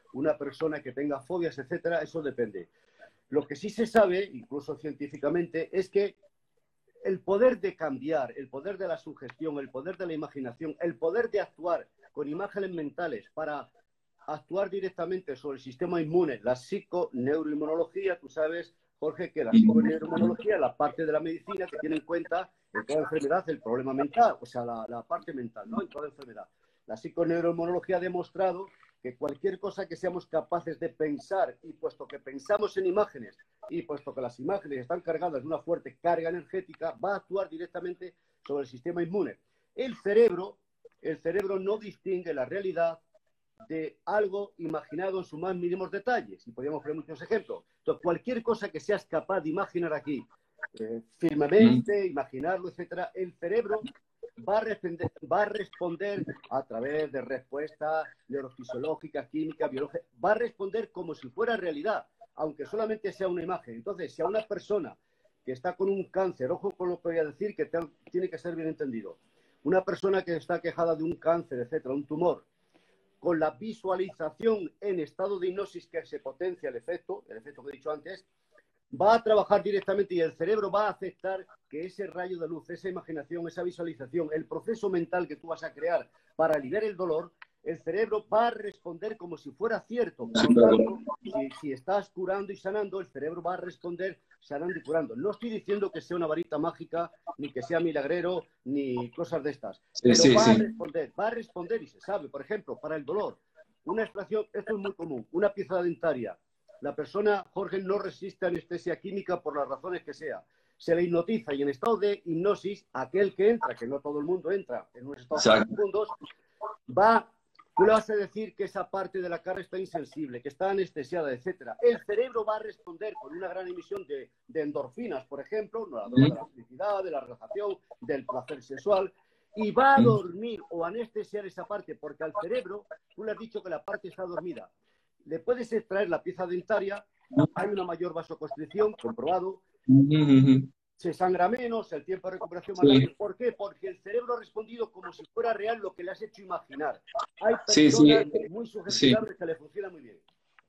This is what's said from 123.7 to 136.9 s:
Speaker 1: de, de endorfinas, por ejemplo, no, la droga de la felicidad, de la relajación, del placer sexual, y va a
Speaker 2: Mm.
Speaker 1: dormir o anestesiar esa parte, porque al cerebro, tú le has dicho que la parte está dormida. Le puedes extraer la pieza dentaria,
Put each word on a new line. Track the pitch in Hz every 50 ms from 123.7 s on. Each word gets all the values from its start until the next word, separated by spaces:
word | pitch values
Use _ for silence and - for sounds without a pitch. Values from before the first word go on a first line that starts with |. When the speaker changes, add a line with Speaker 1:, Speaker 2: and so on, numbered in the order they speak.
| 180 175 - - 202 202 185
Speaker 1:
de, | 139 147 135 120 - _ _ _
de | - 120 156
endorfinas, | 151 147 147 151 139 123 - - 247 214 147 131 131
por | - - 139
ejemplo, | 135 - 208 220 214 - - 226 220
no, | 185 131
la | 113 101 110
droga | - 131 139 151
de | -
la | - -
felicidad, | - _ 123 113 - 127 127 185 208 202 196 190
de | 180
la | 156 135
relajación, | 127 120 120 - 113 - - 196 208 202 190 - _ - - -
del | - 151 147 135 123
placer | - 131 127 120 - 151 131
sexual, | - - 135 131 - 202 202 190 196 190 - _ _ _ _ _ _ _ -
y | 214 220 208
va | 156 240 269 277 277
a | 269
Speaker 2:
Mm. | 233
Speaker 1:
dormir | 240 220 202 185 180 170 196 226 240 220 - - -
o | - 170 165
anestesiar | 175 202 233 233 220 - 214 202 - - 208 202
esa | 190 - 185 170
parte, | - 208 202 175 - 147
porque | - - 151 143 - 160
al | 160 - 208
cerebro, | 208 - 233 254 - 175 202 208 202 - 214 - _ _ _
tú | - 214
le | 220
has | 208 -
dicho | 220 226 - 208
que | 180 185
la | 160 151
parte | - - - - - 180
está | - - 185
dormida. | 175 175 160 165 180 147 113 92 - _ _ _ _ _ _ _ _ _ _ _
Le | - 160 165
puedes | - - 247 254 233 233
extraer | 233 214 220 - 190 196 208 175
la | 165 143
pieza | - - 180 - 185
dentaria, | 175 180 180 - - 220 202 196 196